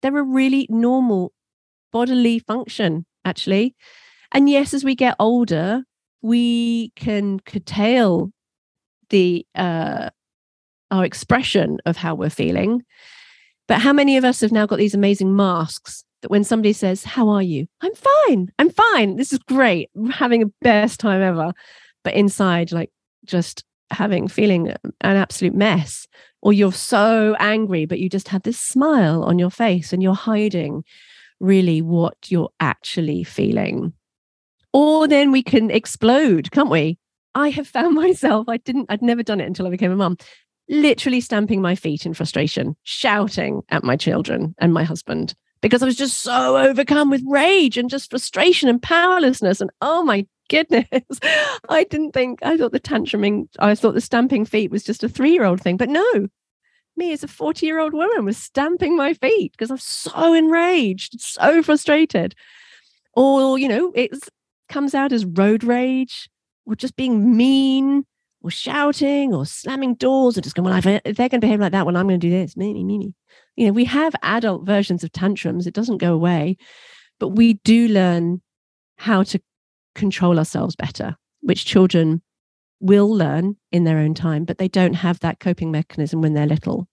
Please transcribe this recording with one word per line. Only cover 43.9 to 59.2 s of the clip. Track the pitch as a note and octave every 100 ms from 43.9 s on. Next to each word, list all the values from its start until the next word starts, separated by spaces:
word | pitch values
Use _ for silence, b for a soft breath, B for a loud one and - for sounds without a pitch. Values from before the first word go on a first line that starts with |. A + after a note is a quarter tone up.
| C3+
children | - - - C#3 D#3+ -
and | F3
my | E3
husband, | D#3+ D3+ - D#3+ E3 - _ _
because | A3 A#3+
I | C4
was | B3
just | C#4 -
so | - B3 B3+ C4+
overcome | C4+ C4 C#4+ D4 D4
with | C4+ C4
rage | C#4 D#4+ G4 D4 A#3
and | B3
just | C#4 -
frustration | C4 - - D#4+ F4+ C#4
and | A#3+
powerlessness. | - E4 F4 F#4 C#4+ C4 G3+ F#3+
And | G3 -
oh | C4+ E4
my | E4 G3+ G3 _ _
goodness, | D4+ D#4+ A#3+ B3
<laughs> | C4 - - - D#5+ D5 B4+ -
I | D#4+ F#4+
didn't | D4+ D#4
think, | - B3+ B3
I | - D#4+
thought | B3
the | -
tantruming, | - B3 - G#3 G3+ G#3 - -
I | G#3 G#3
thought | A3+
the | -
stamping | - A#3+ B3 C4 A3
feet | G#3+ G3
was | G3
just | - A#3
a | A3
three-year-old | - C4+ E4+ G#3+ F3+
thing, | F3+ F#3
but | A#3+
no, | D4+ G#4+ A#4+ G3 _ _ _ _ _ _ -
me | F4
as | D4+
a | C#4+
forty-year-old | - D4 D#4+ D#4 D#4+ D#4
woman | D4+ F4 A4+ G3+
was | G#3+
stamping | - - D4 F4 D4+ E4
my | C#4
feet | E4